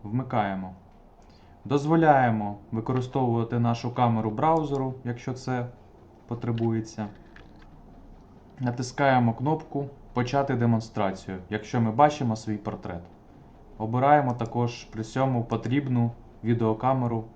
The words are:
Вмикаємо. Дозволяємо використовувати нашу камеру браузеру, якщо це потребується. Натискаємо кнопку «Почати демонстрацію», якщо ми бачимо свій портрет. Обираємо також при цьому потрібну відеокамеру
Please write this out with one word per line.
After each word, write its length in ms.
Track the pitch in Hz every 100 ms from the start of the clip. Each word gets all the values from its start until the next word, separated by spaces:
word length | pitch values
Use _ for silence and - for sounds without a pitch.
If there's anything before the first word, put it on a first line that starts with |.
Вмикаємо. 680 | 104 120 120 120 101 95 92 92 - - - - - - - -
Дозволяємо 920 | 101 143 147 165 156 139 123 110 104 104 -
використовувати 880 | 113 113 127 127 139 123 117 113 120
нашу 340 | 117 117 120
камеру 380 | 127 120 113 110
браузеру, 640 | 107 151 160 147 139 131 131
якщо 300 | 123 120 -
це 320 | 127 - 123 120 - - - - - -
потребується. 800 | 117 117 113 117 113 110 - 104 - - - - - - - - - - - - - - -
Натискаємо 760 | 123 123 127 - 139 127 117
кнопку 520 | 113 131 156 - 143 139 - -
«Почати 420 | 123 120 139 135
демонстрацію», 800 | 120 117 113 113 - 98 95 - 92 87
якщо 320 | 107 - 123
ми 100 | 113
бачимо 440 | 113 147 147 123
свій 220 | 110 - 104
портрет. 440 | 107 95 - 87 87 - - - - - - -
Обираємо 560 | 110 123 139 147 131
також 500 | 120 113 120 120 -
при 200 | - 110
цьому 400 | 110 131 131 123
потрібну 680 | 117 113 113 139 135 123 117 - - -
відеокамеру 800 | 110 117 113 110 127 131 120 113 110